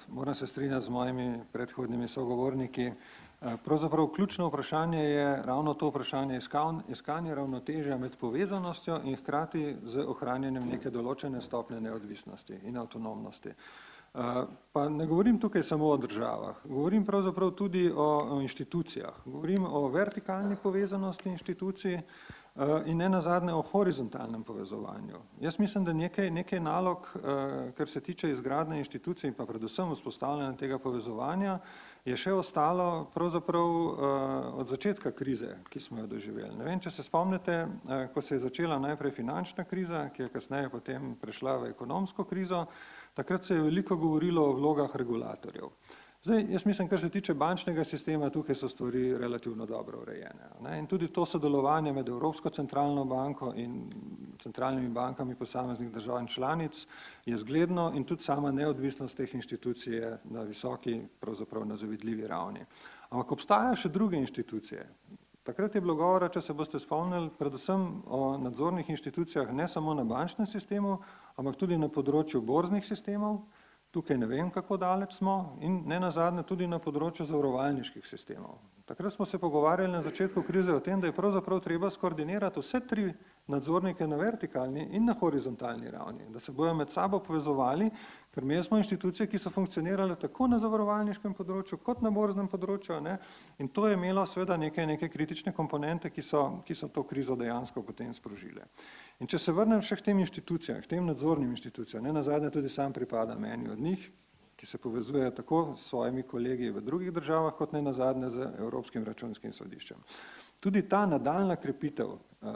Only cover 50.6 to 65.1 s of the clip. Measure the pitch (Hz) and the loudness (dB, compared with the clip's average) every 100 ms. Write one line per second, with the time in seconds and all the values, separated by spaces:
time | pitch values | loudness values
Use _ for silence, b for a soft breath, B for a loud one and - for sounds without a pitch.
50.6 | 131 160 151 190 165 - 170 165 147 143 | -6 -6 0 0 2 2 2 2 4 4
51.6 | 139 156 151 135 120 123 151 156 - - | 6 4 2 0 -2 0 -2 0 -4 -4
52.6 | 135 139 143 143 131 131 139 139 131 107 | -2 2 2 2 0 0 -2 -4 -6 -4
53.6 | 120 123 120 - - - - - 117 113 | -6 -6 -8 -10 -12 -12 -14 -14 -10 -4
54.6 | 127 131 127 117 127 131 127 123 120 127 | -2 0 -2 -2 -2 -2 -6 -6 -6 -4
55.6 | 127 120 120 110 107 123 117 - 131 165 | -4 -4 -6 -6 -4 -4 -2 -2 0 0
56.6 | 156 - - B B B - 113 110 156 | -2 -6 -14 B B B -2 -2 2 4
57.6 | 175 180 165 139 127 170 - 143 143 135 | 4 4 2 0 -2 -2 0 0 2 2
58.6 | 151 135 135 135 131 - 127 127 110 113 | 2 0 -2 -2 -6 -4 -4 -4 -6 -4
59.6 | 123 117 - 113 113 110 110 113 107 104 | -4 -4 -4 -4 -4 -6 -8 -8 -8 -6
60.6 | 127 127 - 113 107 - - 107 110 110 | -6 -4 -2 -2 -4 -10 -8 -6 -6 -4
61.6 | 107 110 107 107 107 110 107 82 92 98 | -4 -4 -6 -6 -4 -4 -4 -4 -4 -8
62.6 | - B B B B 120 123 - - 208 | -14 B B B B -4 -2 -2 4 4
63.6 | 247 247 175 156 214 165 127 - - 110 | 4 2 0 2 2 2 0 -2 -6 -6
64.6 | - 95 - - - | -8 -12 -14 -20 -20